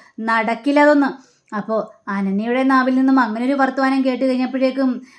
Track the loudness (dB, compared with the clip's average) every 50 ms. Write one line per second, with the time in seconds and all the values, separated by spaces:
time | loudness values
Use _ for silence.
0 | -20 _ _ -8 -4 -2 -2 0 0 -2 -4 -2 -2 0 2 4 4 6 6 4
1 | 2 0 -2 -8 -16 _ _ _ _ _ -10 -10 -6 -4 -4 -4 -4 -6 -12 _
2 | _ -8 -6 -4 -4 -2 -2 -4 -2 -2 -2 0 0 2 2 2 2 2 2 2
3 | 2 4 4 2 2 0 -2 -4 -2 -2 0 0 0 0 0 -2 -2 0 0 0
4 | 0 0 -2 0 0 -2 0 0 -2 -4 -2 -2 -2 0 0 0 -2 -2 -2 -4
5 | -10 -16 _